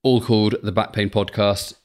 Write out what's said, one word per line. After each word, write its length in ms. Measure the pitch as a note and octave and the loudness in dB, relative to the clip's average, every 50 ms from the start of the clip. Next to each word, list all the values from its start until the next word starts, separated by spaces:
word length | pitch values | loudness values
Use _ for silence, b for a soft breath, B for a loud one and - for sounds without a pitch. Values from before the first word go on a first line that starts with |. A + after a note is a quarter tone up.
all 180 | - C3+ B2+ A#2 | 2 2 2 2
called 340 | - - A#2 G#2+ G#2+ G#2+ - - - | 2 2 2 2 2 2 0 -2 -4
The 80 | G#2 | -4
Back 220 | F#2 G#2+ G#2 - - | -2 -2 -4 -2 -4
Pain 160 | G#2+ G#2 G2 | -4 -4 -2
Podcast. 640 | - G#2 G2 - - - G#2 G2+ G2 - - - - _ | -2 -2 -4 -2 -2 0 0 0 0 -2 -6 -12 -16 _